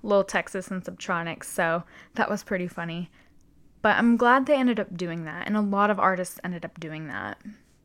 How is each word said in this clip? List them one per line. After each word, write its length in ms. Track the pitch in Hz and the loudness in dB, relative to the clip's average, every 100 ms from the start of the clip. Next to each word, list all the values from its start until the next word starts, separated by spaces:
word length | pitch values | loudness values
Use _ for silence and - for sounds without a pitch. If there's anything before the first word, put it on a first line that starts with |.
Lil 200 | 208 202 | 2 4
Texas 460 | 196 196 170 190 180 | 4 0 -2 -6 -6
and 140 | 185 | -8
Subtronics, 600 | 180 185 - 175 165 - | -8 -12 -4 -4 -4 -8
so 400 | - - 170 165 - - - | -10 -2 0 0 -4 -18 -14
that 140 | - 220 | -4 -2
was 140 | 202 | -2
pretty 260 | - 190 180 | -4 -4 -4
funny. 420 | - 170 165 175 _ _ - _ _ - _ | -8 -8 -8 -8 _ _ -20 _ _ -20 _
But 160 | 220 - | 2 4
I'm 220 | 233 233 | 4 6
glad 260 | 240 262 | 6 4
they 120 | 269 285 | 4 4
ended 220 | 254 226 | 4 2
up 160 | 202 | -2
doing 300 | 170 175 165 | -6 -6 -6
that, 220 | 160 165 - | -8 -8 -2
and 100 | 214 | 0
a 60 | |
lot 260 | 208 196 208 | 2 2 2
of 100 | 202 | 4
artists 400 | 190 185 180 - | 2 2 -4 -6
ended 220 | 175 175 160 | -8 -8 -10
up 120 | - | -10
doing 280 | 160 156 156 | -10 -10 -10
that. 320 | 101 98 - - 208 _ _ | -8 -8 -10 -14 -20 _ _